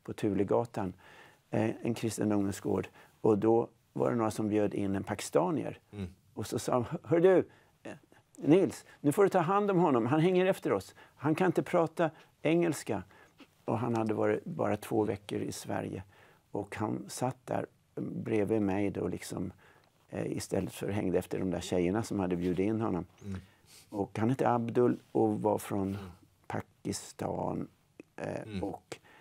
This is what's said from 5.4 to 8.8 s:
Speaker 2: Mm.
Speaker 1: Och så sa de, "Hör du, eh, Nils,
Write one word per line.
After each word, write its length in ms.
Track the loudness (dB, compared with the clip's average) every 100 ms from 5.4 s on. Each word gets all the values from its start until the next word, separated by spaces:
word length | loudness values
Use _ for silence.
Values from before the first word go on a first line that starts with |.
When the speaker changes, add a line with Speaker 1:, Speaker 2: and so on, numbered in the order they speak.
| 2 -2 -4 -10 _
Speaker 2:
Mm. 140 | -10 -10 -12 _
Speaker 1:
Och 120 | -10 -6
så 120 | -4
sa 140 | 0
de, 120 | -2 -2 -8 0
"Hör 120 | 4
du, 180 | 6 6 4 -6 _ _
eh, 100 | -18 -18 _ -20 _ -4
Nils, 480 | 4 6 4 -2